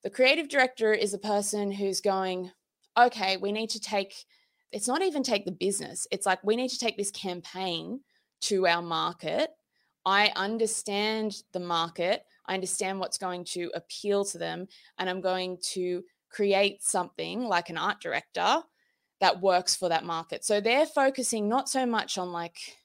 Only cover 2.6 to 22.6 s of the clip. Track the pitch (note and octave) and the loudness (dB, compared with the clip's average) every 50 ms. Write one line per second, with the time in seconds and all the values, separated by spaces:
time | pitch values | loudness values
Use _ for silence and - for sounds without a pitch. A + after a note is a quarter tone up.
2.6 | _ _ _ _ _ _ _ A#3 A#3+ B3 A#3+ A3 F#3 F#3+ F#3+ F#3 G3 G3+ G#3 G#3+ | _ _ _ _ _ _ _ 6 6 6 4 0 0 0 0 0 -2 -2 -2 -2
3.6 | A3+ A3 - G#3+ G#3 - G#3+ G3+ F#3+ G3 - - - _ _ _ _ _ _ _ | -4 -4 -6 -8 -6 -2 -2 -2 -2 -4 -10 -18 -20 _ _ _ _ _ _ _
4.6 | _ _ - G3+ - A#3+ B3+ E4 G4 F#4 D4+ C#4+ C4 B3+ A3+ G3+ G3+ - F3+ - | _ _ -8 -4 -2 -2 0 0 0 0 0 0 0 0 0 0 0 -4 -4 -2
5.6 | F3+ G3 G3 - - - F3 - - - G3+ G3 - G3 F#3 - - G#3 A3+ A#3+ | -2 0 0 -2 -6 -8 -8 -10 -6 -6 -4 -2 0 0 0 0 2 0 2 2
6.6 | B3+ B3+ B3+ - A#3+ A3+ - - G3+ G3 - - - F#3 F3+ F3 E3 - - F#3 | 0 -2 -4 -2 -2 -2 -2 -2 -6 -6 -6 -6 -6 -6 -6 -6 -10 -10 -8 -6
7.6 | F#3+ F#3 E3+ E3 D#3+ F3+ A#3 C#4 - _ _ _ _ _ _ _ - - G#3 F#3+ | -4 -4 -4 -4 -6 -8 -8 -10 -10 _ _ _ _ _ _ _ -2 0 2 2
8.6 | F#3 E3+ E3+ E3+ F3 E3+ E3 D#3+ D#3+ E3+ F3 - - D#3 - B3+ D#4 D#4+ - _ | 4 4 4 2 0 -2 -2 -2 -2 -2 -4 -6 -6 -4 -2 -2 -2 -2 -6 _
9.6 | _ _ _ _ _ _ _ _ _ F#3 G3 G3+ G#3 G#3 - - F#3+ G#3 A3+ A3 | _ _ _ _ _ _ _ _ _ 2 4 6 6 4 2 0 -2 -2 0 0
10.6 | A3 G#3 - - - G#3+ G3+ G3+ G#3 A3 A3 A3 G#3+ G#3+ G3+ - - _ - F3+ | -2 -2 -2 -4 -4 -2 -2 0 0 0 0 0 -2 -4 -4 -8 -12 _ -8 -6
11.6 | F3+ F3 E3+ E3 E3 E3+ E3+ - E3+ F#3 G#3+ - - _ _ _ _ - F#3+ F#3+ | -4 0 0 0 0 -2 -2 -2 0 0 0 0 -2 _ _ _ _ -4 -4 -4
12.6 | F#3 F#3 - - G#3 F#3+ G3 F#3+ F#3 - - - G3 F3+ F3+ F3+ F3 - - F3+ | -2 -4 -4 -2 -2 -4 -2 -4 -4 -4 -4 -6 -6 -6 -6 -6 -8 -8 -6 -6
13.6 | F3 - - E3+ - - - - - G3+ G3+ G3+ G3 G3+ - E3+ E3 E3 E3 E3+ | -6 -6 -6 -8 -10 -10 -12 -6 -2 0 0 2 0 -2 -4 -6 -6 -6 -4 -6
14.6 | F#3+ - - - - - _ - F#3 F#3 F3+ F#3+ F#3 F#3 F3+ F#3 F#3 F#3 F#3 F3+ | -10 -12 -14 -20 -20 -18 _ -4 -4 -2 -2 -2 0 0 0 0 -2 -4 -6 -6
15.6 | - - - F#3+ F3+ F3+ F3+ F3 F3+ - _ _ _ _ - - G#3 G3+ G3 F#3+ | -6 -6 -4 -2 -2 -2 -2 -4 -6 -12 _ _ _ _ -2 0 2 4 6 4
16.6 | G3+ G3 G3+ - - - - F#3 F3 - - - - E3+ F3+ A3+ B3+ A3+ F#3 F3 | 4 2 0 -2 -4 0 0 0 -2 -2 -6 -8 -8 -6 -4 -4 -2 2 0 0
17.6 | F3 - E3 D#3 E3+ G3+ - - - E3 - - - _ - F3 - G3+ B3+ E4 | 0 -2 -4 -2 -2 -2 -2 -4 -6 -6 -6 -6 -6 _ -4 0 2 4 2 2
18.6 | E4 _ _ _ _ _ _ _ _ _ _ _ F#3+ F3+ - F3+ F#3+ F#3+ F3+ F3+ | 0 _ _ _ _ _ _ _ _ _ _ _ 4 4 4 6 4 4 4 4
19.6 | F3+ - - - F#3 E3+ E3 - - F3 E3 E3 E3 - - - - - G#3 G#3 | 4 2 0 0 2 2 2 2 0 0 -4 -4 -4 -6 -8 -6 0 2 2 2
20.6 | G3+ A3+ B3 C#4 D#4 D4+ - C#4+ C4+ C4+ C4+ C4+ A#3+ - A#3 G#3+ G#3 G#3 A3+ C4 | 4 4 4 4 4 2 2 2 2 4 2 0 -2 -2 -2 0 0 2 2 2
21.6 | C4 - - C4 B3+ A#3+ A3+ G#3+ - - - G3 F3+ F3+ F3 E3+ E3+ E3+ - - | 0 0 0 0 0 2 0 0 -2 -2 -4 -6 -4 -4 -6 -6 -8 -8 -10 -14